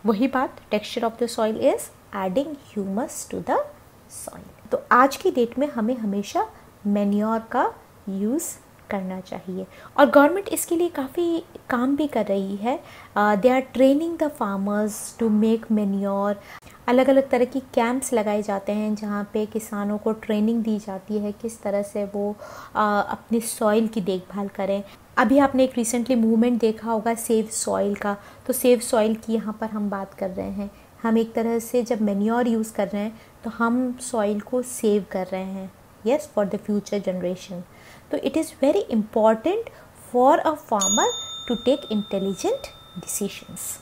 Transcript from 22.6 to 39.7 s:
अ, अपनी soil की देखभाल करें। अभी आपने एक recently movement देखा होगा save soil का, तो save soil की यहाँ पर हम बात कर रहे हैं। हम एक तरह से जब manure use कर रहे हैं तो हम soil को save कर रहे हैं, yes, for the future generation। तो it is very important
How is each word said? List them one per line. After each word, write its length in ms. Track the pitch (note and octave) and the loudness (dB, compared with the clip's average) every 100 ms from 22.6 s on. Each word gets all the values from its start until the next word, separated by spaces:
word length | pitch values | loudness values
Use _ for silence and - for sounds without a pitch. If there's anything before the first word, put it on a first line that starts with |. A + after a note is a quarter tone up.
| - | -6
अ, 320 | F#3 G#3+ G#3 - | 0 2 2 0
अपनी 300 | - - A3+ | -6 -2 -2
soil 480 | A3 - G#3+ G#3+ A3+ | -2 0 2 4 2
की 120 | A3+ | -2
देखभाल 480 | F3 F#3 F3+ G3 G3+ | -2 -4 -6 -8 -8
करें। 360 | - G3 G3+ G3 - - - | -4 -2 -2 -6 -20 -4 0
अभी 220 | B3 C4+ | 4 6
आपने 260 | C4+ C4 | 4 4
एक 100 | C4 | 2
recently 420 | B3 A3 B3 A#3 B3 | 0 -2 -2 0 2
movement 440 | A3+ A3+ A#3+ A#3+ | 4 4 4 2
देखा 300 | A3+ A3 A3 | 0 0 -4
होगा 240 | A3 A3+ | -2 -2
save 320 | A3+ - A3 A3 | -4 0 0 0
soil 480 | - - F#3+ G3+ | -4 -2 0 0
का, 220 | G3+ G#3 G3+ - - - | 0 -4 -4 -10 -10 -4
तो 60 | |
save 260 | B3+ B3+ B3 | 2 4 4
soil 340 | - A#3 G#3+ | 4 2 2
की 180 | A3 A3+ | 0 -2
यहाँ 260 | A3 G3+ G#3 | -2 -2 -6
पर 60 | A3 | -6
हम 240 | G#3 G#3 | -4 -4
बात 240 | G3 G3 | -4 -8
कर 160 | - F#3+ | -8 -6
रहे 200 | F#3 F#3+ | -6 -6
हैं। 200 | G3 G3+ - - - | -6 -8 -12 -20 -6
हम 160 | A3+ A3+ | 2 2
एक 160 | A3+ | 2
तरह 240 | A#3 A3+ A#3 | -2 0 -2
से 240 | A3+ B3 | 0 -2
जब 200 | A#3 A3+ | 0 0
manure 460 | G#3+ G3 G#3+ A#3+ A#3 | 0 0 0 2 2
use 260 | A3+ A3 | 0 -2
कर 140 | - G3 | -4 -4
रहे 140 | G3+ | -4
हैं 180 | G#3 A3 - - | -6 -8 -20 -14
तो 60 | A3+ | -12
हम 480 | - A#3 B3 B3+ B3 | -2 0 2 -2 -6
soil 400 | - A#3 G#3 G#3 | -4 -2 0 -2
को 220 | - B3+ | -2 -4
save 440 | B3 - A3 G#3 F#3 | -4 -2 2 2 0
कर 160 | F#3+ F#3 | -6 -4
रहे 180 | F#3 | -6
हैं, 280 | F#3+ F#3+ F#3+ - - - G#3+ | -6 -8 -10 -16 -20 -6 0
yes, 160 | D4 - - | 0 0 -2
for 120 | G3+ | -2
the 100 | G3+ - | -2 -2
future 340 | G#3 G3+ G#3 | -2 -2 -4
generation। 720 | G3 F#3 F3 F3+ - F3+ F3+ - - - - | -2 -4 -4 -6 -8 -12 -14 -20 -20 -20 -6
तो 80 | D4 | -4
it 180 | C4+ D#4+ | -2 -2
is 140 | D#4 - | -4 0
very 200 | C4+ G4 - | 2 2 0
important 760 | A3 G#3 A3+ G#3+ A3 D#4 G#4+ A#4 | -2 0 2 4 4 0 -2 -6